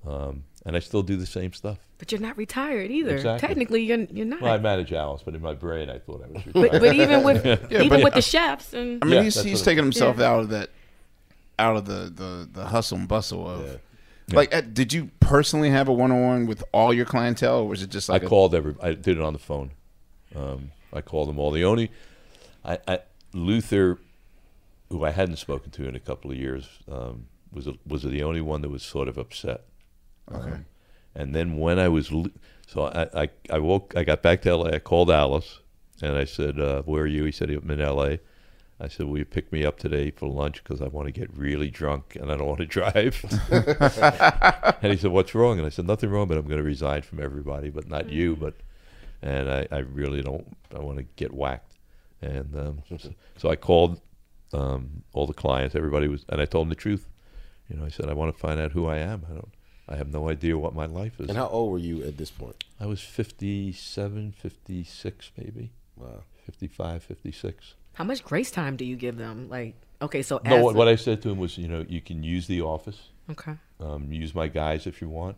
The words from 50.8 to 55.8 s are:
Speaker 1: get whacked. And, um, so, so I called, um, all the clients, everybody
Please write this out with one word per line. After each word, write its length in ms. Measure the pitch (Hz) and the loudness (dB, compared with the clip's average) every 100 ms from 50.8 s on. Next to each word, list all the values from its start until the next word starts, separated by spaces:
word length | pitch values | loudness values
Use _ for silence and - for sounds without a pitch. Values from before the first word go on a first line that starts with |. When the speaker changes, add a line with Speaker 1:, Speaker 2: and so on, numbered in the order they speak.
| 73 69 67 - | -10 -10 -10 -8
Speaker 1:
get 180 | 65 | -10
whacked. 400 | 67 69 64 - - _ - - - | -4 -6 -6 -12 -20 _ -20 -20 -14
And, 320 | 71 67 69 71 | -8 -8 -8 -8
um, 260 | 71 73 73 | -8 -8 -12
so, 100 | 82 - - _ - | -14 -14 -18 _ -4
so 140 | 82 | 0
I 60 | 80 | 0
called, 440 | - 85 85 85 _ - _ - - | 6 6 6 2 _ -20 _ -20 -8
um, 500 | 73 67 67 65 73 - | -4 -4 -4 -8 -14 -8
all 140 | - 71 | -4 -4
the 60 | |
clients, 400 | 76 - 65 67 | -2 0 0 0
everybody 320 | 73 | -2